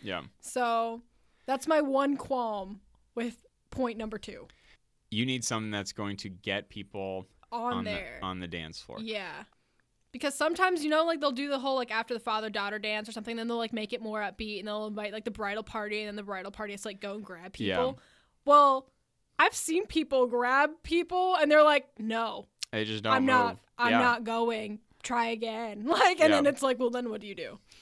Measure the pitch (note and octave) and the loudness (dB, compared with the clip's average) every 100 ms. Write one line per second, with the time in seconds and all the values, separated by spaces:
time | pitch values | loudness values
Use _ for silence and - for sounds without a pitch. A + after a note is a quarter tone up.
0 | G2+ F2 C2+ _ - B3+ A#3+ A#3 A3+ A#3 | -6 -6 -8 _ -6 -2 0 0 0 -6
1 | - _ _ _ - C4+ D4+ D#4 C#4+ C4+ | -14 _ _ _ -4 -2 2 2 4 2
2 | C#4+ C#4 - C4 A3+ G#3 F#3+ G#3 _ _ | 2 0 -2 -2 -2 -4 -6 -12 _ _
3 | _ - A#3 - _ _ - - B3 A3 | _ -6 -6 -8 _ _ -10 -4 -2 -4
4 | A3 G#3+ - - - _ _ _ _ _ | -8 -8 -12 -16 -18 _ _ _ _ _
5 | - G#2+ B2+ B2+ - A2+ A2 G#2 G2+ - | -6 -2 0 0 -2 -2 -2 -4 -6 -6
6 | G2+ G2+ G2+ F2+ G#2 G2 - G#2+ F#2+ G2+ | -6 -6 -10 -8 -4 -4 -6 -14 -12 -8
7 | F#2+ F#2+ F#2 _ - A#3 A#3+ A#3+ - - | -6 -6 -10 _ -10 -6 -4 -2 -4 -6
8 | F#3+ - F#2+ F#2 F2+ E2+ D#2+ - - A#1 | -8 -8 -8 -6 -6 -8 -8 -12 -14 -10
9 | A3 G#3+ F3+ D3+ - _ _ _ _ _ | -8 -8 -8 -12 -16 _ _ _ _ _
10 | _ A#3+ C#4 - D#4 E4+ F#4 F4 D4+ D#4 | _ -6 -4 0 0 2 2 2 2 2
11 | E4 E4 C#4+ B3 C#4+ C4+ C4+ C4 A#3+ A3 | 2 0 0 -2 -2 -2 -2 -2 -2 -4
12 | A3+ A#3 A#3 A3 A3 G#3 G3+ G#3+ G#3+ G#3+ | -4 -4 -2 -2 -2 -4 -4 -4 -4 -4
13 | G#3+ A3 G#3+ A#3 A#3 A#3 A3+ A3+ G#3+ A#3+ | -6 -10 -8 -6 -4 -2 -4 -4 -6 -6
14 | A3 G#3+ G3+ F#3+ G#3+ G#3 G#3 G#3 G#3+ G#3 | -6 -4 -6 -6 -8 -8 -6 -6 -6 -6
15 | G#3 A3 A3+ G3+ G3+ G#3+ G#3+ A3 G#3 G#3 | -6 -6 -8 -6 -4 -4 -6 -6 -4 -4
16 | G#3 G#3 G3+ F#3+ F#3+ G3+ G#3 G3+ G#3+ G3 | -6 -8 -8 -8 -8 -8 -10 -8 -8 -8
17 | G3+ G#3 G3 F3 F#3 - G2 F#2 - - | -8 -8 -10 -14 -14 -4 -2 0 -2 -6
18 | _ _ _ _ - D4 C#4+ C4 C4+ _ | _ _ _ _ 6 8 8 4 -2 _
19 | _ _ _ - F4+ - - E4 G#4+ D#4+ | _ _ _ 4 4 2 -2 0 0 -2
20 | C#4+ C4+ B3+ A#3+ B3 C4+ D4+ D#4 - E4+ | 2 2 2 2 2 4 4 0 -2 0
21 | F4 F#4 F#4 F4+ D4 D4+ D4+ C#4+ C#4+ - | 0 2 2 4 6 8 8 6 0 -8
22 | A3 A3+ A3+ G3+ - - - G#2+ A2 A2 | -4 -2 -4 -6 -14 -14 -6 -2 -2 -2
23 | G#2 C4 C4 B3+ A#3 - _ - A#3+ A#3 | 2 4 6 6 4 -2 _ -2 4 6
24 | B3 A#3+ A3+ A3+ A#3 A3+ G#3+ G#3+ _ _ | 4 2 0 0 0 -2 -6 -12 _ _
25 | - A#3+ A#3 A#3 A3+ A3 A3+ G#3 A#3 E4+ | -4 0 0 -2 -4 -6 -8 -4 0 4
26 | G4 F4+ D#4 D4+ C#4+ C4 C4+ B3 B3 A#3+ | 4 8 6 8 4 4 0 2 0 -2
27 | B3 G#3+ G3+ G3 B2+ - _ - | -4 -6 -8 -10 -10 -12 _ -10